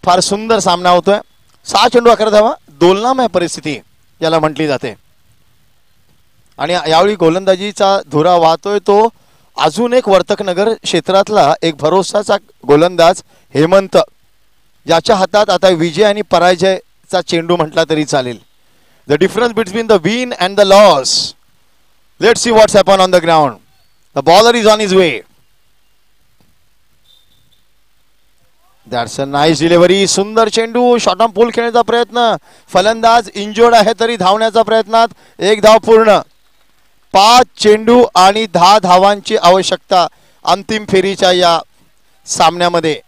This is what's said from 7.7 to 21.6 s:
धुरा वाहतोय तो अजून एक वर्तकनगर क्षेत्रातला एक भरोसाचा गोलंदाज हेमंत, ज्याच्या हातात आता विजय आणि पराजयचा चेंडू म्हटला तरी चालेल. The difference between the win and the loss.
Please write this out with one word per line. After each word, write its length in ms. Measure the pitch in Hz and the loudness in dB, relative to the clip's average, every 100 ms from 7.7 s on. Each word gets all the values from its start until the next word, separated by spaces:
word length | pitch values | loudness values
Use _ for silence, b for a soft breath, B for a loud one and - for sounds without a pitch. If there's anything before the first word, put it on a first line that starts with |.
| 196 196 196 - | -2 -2 -2 -2
धुरा 280 | 147 165 | -2 0
वाहतोय 440 | 175 165 165 202 202 | 2 2 0 -4 -6
तो 300 | 196 202 226 _ _ _ _ - | 0 2 2 _ _ _ _ -4
अजून 340 | 147 156 240 | -4 -2 -2
एक 160 | 247 226 | -2 2
वर्तकनगर 680 | 190 180 202 202 175 208 | 0 0 -6 -4 -4 -4
क्षेत्रातला 800 | 220 - 175 156 190 196 208 143 160 | -4 -4 -4 0 -2 0 0 0 0
एक 140 | 165 147 | -4 -4
भरोसाचा 600 | 147 180 180 208 208 202 _ _ 123 | -2 -2 -2 -6 -2 -4 _ _ 0
गोलंदाज 560 | 147 170 180 165 190 - _ _ | 2 2 4 2 2 -8 _ _
हेमंत, 420 | 131 160 190 190 180 - _ _ _ _ _ _ _ - | -2 2 2 2 -2 -2 _ _ _ _ _ _ _ -4
ज्याच्या 300 | 165 - 208 | -4 0 -2
हातात 340 | 185 208 208 | 0 -2 0
आता 180 | 180 190 | 0 0
विजय 360 | 175 170 156 | 0 -4 0
आणि 180 | 208 202 | -2 -2
पराजयचा 1000 | 202 175 175 180 190 185 _ _ _ 190 | -2 0 0 0 -2 -4 _ _ _ -6
चेंडू 340 | 170 170 165 175 | -4 -6 -4 -4
म्हटला 280 | 160 165 160 | -2 -2 -2
तरी 140 | 156 | -4
चालेल. 340 | 151 143 127 113 _ _ _ _ _ _ _ | -4 -4 -6 -12 _ _ _ _ _ _ _
The 100 | 147 | -2
difference 360 | 175 196 240 214 | -2 -2 -4 -4
between 320 | 208 208 226 | -6 -6 -2
the 160 | 208 | -2
win 280 | 165 226 254 | 0 -6 -6
and 240 | 240 180 196 | -6 -6 0
the 80 | |
loss. 440 | 196 196 208 147 123 - - - _ _ | 2 4 4 2 -2 -6 -6 -14 _ _